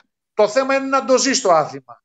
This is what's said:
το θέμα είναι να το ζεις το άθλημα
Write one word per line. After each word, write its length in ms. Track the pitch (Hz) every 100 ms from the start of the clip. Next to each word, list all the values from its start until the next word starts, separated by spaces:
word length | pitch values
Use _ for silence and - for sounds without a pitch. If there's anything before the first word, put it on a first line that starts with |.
| _ _ _
το 140 | - 208
θέμα 280 | 247 262 269
είναι 120 | 269
να 180 | 269 254
το 120 | 254
ζεις 240 | 269 247
το 100 | 196
άθλημα 520 | 160 139 135 - 113